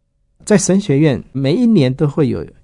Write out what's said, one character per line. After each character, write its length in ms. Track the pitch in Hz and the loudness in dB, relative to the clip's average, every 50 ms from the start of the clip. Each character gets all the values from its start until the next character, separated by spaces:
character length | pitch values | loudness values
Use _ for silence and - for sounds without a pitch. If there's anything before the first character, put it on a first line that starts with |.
| _ _ _ _ _ _ _ _ - | _ _ _ _ _ _ _ _ -4
在 140 | - 214 196 | 0 0 0
神 200 | - - 180 196 | 2 2 0 0
学 200 | 202 - 139 139 | 0 0 0 2
院 260 | 156 156 131 98 - - - | 2 2 0 -2 -6 -8 -8
每 220 | 131 139 131 156 | -4 -2 -2 0
一 100 | 233 247 | 0 2
年 280 | 233 226 190 135 127 127 | 2 2 2 2 2 0
都 120 | 131 160 | -2 -2
会 220 | 143 135 - 156 123 | -2 0 -2 -2 -2
有 180 | 110 90 76 73 - _ | -2 -6 -8 -12 -16 _